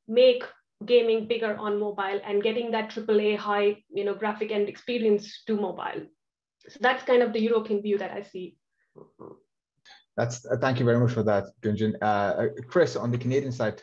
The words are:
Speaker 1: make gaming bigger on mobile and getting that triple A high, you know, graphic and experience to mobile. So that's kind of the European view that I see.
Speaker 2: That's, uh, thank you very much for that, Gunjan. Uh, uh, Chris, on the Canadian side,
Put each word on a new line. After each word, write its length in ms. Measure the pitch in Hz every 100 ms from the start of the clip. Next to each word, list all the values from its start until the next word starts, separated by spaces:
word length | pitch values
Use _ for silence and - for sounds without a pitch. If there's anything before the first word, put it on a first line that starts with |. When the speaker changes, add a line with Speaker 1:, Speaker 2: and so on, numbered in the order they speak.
| -
Speaker 1:
make 380 | 233 254 247 - - _ - 214
gaming 420 | 240 226 220 220
bigger 300 | 226 220 208
on 200 | 208 208
mobile 440 | 208 202 196 202
and 180 | - 202
getting 300 | 220 226 233
that 180 | 220 214
triple 300 | 226 220 208
A 160 | 214 208
high, 480 | 208 202 208 208 _
you 120 | 196 202
know, 80 |
graphic 380 | 196 214 214 214
and 180 | 208 202
experience 760 | - - 240 220 208 - - -
to 100 | 208
mobile. 500 | 190 - - - - _ _ _ _ _ -
So 100 | -
that's 240 | 254 262
kind 200 | - 247
of 100 | 226
the 80 | 220
European 400 | 220 226 214 208
view 160 | 208 202
that 140 | 190
I 100 | 202
see. 340 | 202 185 180 - _ _ _ - - - - - _ _ _ _ - - _ -
Speaker 2:
That's, 300 | 120 - -
uh, 120 | 120
thank 160 | 135 123
you 80 | 117
very 140 | 120
much 120 | 120
for 120 | 120
that, 220 | 107 101 98 -
Gunjan. 340 | 110 104 107 95
Uh, 20 | 107
uh, 420 | 101 101 - 117 - -
Chris, 280 | 180 151 -
on 160 | 120
the 60 | 120
Canadian 340 | 123 135 135
side, 300 | 123 107 -